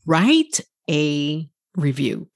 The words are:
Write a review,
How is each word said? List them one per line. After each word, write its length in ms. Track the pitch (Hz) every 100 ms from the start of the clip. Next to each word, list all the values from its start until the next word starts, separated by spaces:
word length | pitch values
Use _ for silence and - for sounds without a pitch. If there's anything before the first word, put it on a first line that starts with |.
| 160
Write 540 | 165 220 320 311 - - _ -
a 600 | 151 151 147 147 156 156 _ _ 180
review, 520 | 147 131 127 110 -